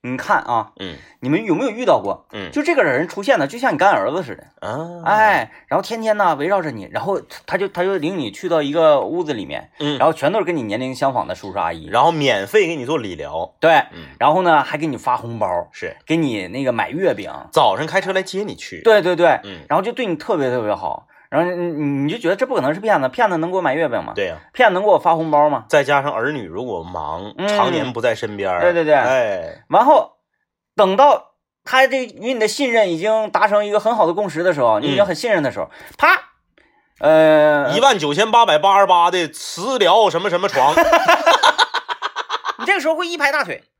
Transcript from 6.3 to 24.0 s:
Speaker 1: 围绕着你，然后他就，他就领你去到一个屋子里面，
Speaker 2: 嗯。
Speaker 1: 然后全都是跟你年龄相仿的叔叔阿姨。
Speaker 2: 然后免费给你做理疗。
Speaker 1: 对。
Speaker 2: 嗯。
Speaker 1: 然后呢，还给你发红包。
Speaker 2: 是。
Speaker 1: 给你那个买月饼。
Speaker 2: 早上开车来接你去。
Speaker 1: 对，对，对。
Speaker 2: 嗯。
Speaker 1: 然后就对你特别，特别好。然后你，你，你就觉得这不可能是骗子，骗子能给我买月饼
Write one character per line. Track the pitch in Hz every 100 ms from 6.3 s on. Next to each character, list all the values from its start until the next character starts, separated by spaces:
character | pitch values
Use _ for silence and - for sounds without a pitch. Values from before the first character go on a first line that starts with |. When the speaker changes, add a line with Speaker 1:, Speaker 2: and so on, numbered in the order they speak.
| 143
Speaker 1:
围 | 156
绕 | 196
着 | 160
你， | 113 95
然 | 107
后 | 139 180 - -
他 | - 185
就， | 196
他 | 175
就 | 180 196
领 | 151 190
你 | 120
去 | 95 185
到 | 165
一 | 143
个 | 156 160 143
屋 | 101 165
子 | 156
里 | 117
面， | 90 71 - _
Speaker 2:
嗯。 | 147 139
Speaker 1:
然 | 135
后 |
全 | 160 143
都 | 202
是 |
跟 | 175 170
你 |
年 | 110 107
龄 | 131
相 | 127 135
仿 | 123 78
的 |
叔 | 92 101
叔 | 92
阿 | 82
姨。 | 82 78
Speaker 2:
然 | 110
后 | 151
免 | 165 139 104 98
费 | 214 170
给 | 165
你 |
做 | 123 156
理 | 107 80
疗。 | 71 80 82 _
Speaker 1:
对。 | 156 156 -
Speaker 2:
嗯。 | - - -
Speaker 1:
然 | 131
后 | 165
呢， | 175 156
还 | - 156
给 | 156
你 | 123
发 | - 123
红 | 117 110
包。 | 98 87 85
Speaker 2:
是。 | - 85 - _
Speaker 1:
给 | 160
你 | 147 107 90
那 | 120
个 | 135
买 | 113 90
月 | 143 185
饼。 | 107 90 71 -
Speaker 2:
早 | - 123 95
上 |
开 | 156 180
车 | 185
来 | 190
接 | 190 190
你 | 208
去。 | - - -
Speaker 1:
对， | - 214
对， | 180 170
对。 | 170 131
Speaker 2:
嗯。 | 104 87 -
Speaker 1:
然 | 160
后 |
就 | 202
对 | - 226
你 |
特 | 156 - 180
别， | 131
特 | 123
别 | 107
好。 | 98 80 50 _ _ _
然 | 147
后 | 175
你， | 175 175
你， | 151 143 139
你 | 143
就 | 220
觉 | 165
得 | 196
这 | 262
不 |
可 | 233
能 | 131
是 | 208
骗 | 214 180
子， | 131
骗 | - 220
子 | 170
能 | 170
给 | 185
我 |
买 | 165
月 | 143 156
饼 | 113